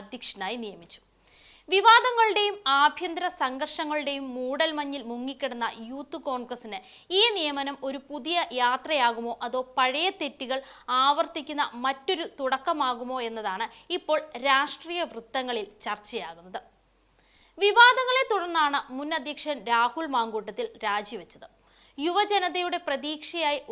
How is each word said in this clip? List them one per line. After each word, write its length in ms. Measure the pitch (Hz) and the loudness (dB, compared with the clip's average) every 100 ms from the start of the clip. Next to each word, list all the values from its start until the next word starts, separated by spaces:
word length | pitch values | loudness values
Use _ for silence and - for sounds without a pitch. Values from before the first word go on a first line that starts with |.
അധ്യക്ഷനായി 580 | 202 247 - 202 190 240 | -10 -12 -12 -8 -8 -6
നിയമിച്ചു. 360 | 220 170 170 - _ _ _ _ - - - | -10 -12 -18 -20 _ _ _ _ -20 -14 0
വിവാദങ്ങളുടെയും 840 | 381 415 466 494 466 440 415 415 403 - 277 | 6 10 10 8 4 4 4 0 -2 2 4
ആഭ്യന്തര 440 | 294 294 359 339 349 - | 4 2 -6 -4 -4 -2
സംഘർഷങ്ങളുടെയും 840 | 269 262 294 - 302 302 285 277 269 254 | -4 -2 -6 -4 -4 -2 -2 -4 -6 -6
മൂടൽമഞ്ഞിൽ 680 | 254 277 320 302 285 277 220 | -4 0 0 0 -6 -6 -8
മുങ്ങിക്കിടന്ന 580 | 240 254 269 262 240 226 - 226 | -8 -8 -6 -6 -4 -6 -6 -12
യൂത്ത് 300 | 269 294 320 285 | -12 -10 -8 -6
കോൺഗ്രസിന് 520 | 254 240 240 226 196 - - - 370 | -6 -6 -12 -10 -14 -14 -20 0 4
ഈ 40 | 466 | 4
നിയമനം 420 | 403 302 277 277 277 269 | 4 -2 -2 -6 -6 -6
ഒരു 100 | 269 269 | -8 -10
പുതിയ 400 | 285 254 349 330 247 | -10 -2 -2 -2 0
യാത്രയാകുമോ, 720 | 247 254 285 302 240 226 233 - 240 | 0 0 0 2 2 0 -6 -6 -6
അതോ 140 | 254 254 - | -6 -4 0
പഴയ 300 | 254 269 359 392 | 2 2 0 -2
തെറ്റുകൾ 400 | 294 - 247 262 269 - - 254 | -6 -6 -6 -6 -6 -14 -2 2
ആവർത്തിക്കുന്ന 640 | 277 294 330 330 285 294 285 240 | 4 4 0 -4 -6 -2 -2 -2
മറ്റൊരു 400 | 262 269 - 370 339 - | -4 -4 -2 -4 -4 -4
തുടക്കമാകുമോ 800 | 262 269 - 320 262 240 247 254 233 | -2 -2 -2 0 0 -2 -6 -6 -6
എന്നതാണ് 380 | 226 214 190 220 - - 349 | -6 -6 -4 -8 -10 -8 -6
ഇപ്പോൾ 220 | - 311 311 240 269 | 0 0 -2 -4 4
രാഷ്ട്രീയ 560 | 269 285 - 320 349 320 | 4 2 -6 -8 -6 -4
വൃത്തങ്ങളിൽ 560 | 226 226 - 254 233 208 - | -8 -8 -6 -4 -4 -6 -10
ചർച്ചയാകുന്നത്. 760 | 233 208 - 226 165 170 180 190 - _ _ _ _ _ _ _ _ - | -8 -8 -8 -8 -8 -14 -14 -14 -14 _ _ _ _ _ _ _ _ 0
വിവാദങ്ങളെ 600 | 403 415 480 508 508 508 539 | 4 10 10 8 2 2 2
തുടർന്നാണ് 480 | 415 349 330 294 277 - 254 | 0 0 2 2 0 -4 -8
മുൻ 160 | 294 320 | -4 -4
അധ്യക്ഷൻ 400 | 269 294 302 277 202 | -4 -8 -6 -6 0
രാഹുൽ 380 | 233 240 277 320 | 2 2 0 -2
മാങ്കൂട്ടത്തിൽ 520 | 262 226 214 202 202 226 - 214 | 0 0 -4 -8 -8 -8 -6 -4
രാജിവെച്ചത്. 600 | 208 202 226 165 - - _ _ _ _ - 302 | -4 -4 -12 -14 -18 -20 _ _ _ _ -4 0
യുവജനതയുടെ 720 | 359 403 403 359 359 349 349 349 | 2 2 2 0 -2 -2 -4 -4
പ്രതീക്ഷയായി 720 | 277 294 302 302 339 302 285 - | -4 -4 -8 -6 -2 0 -2 -4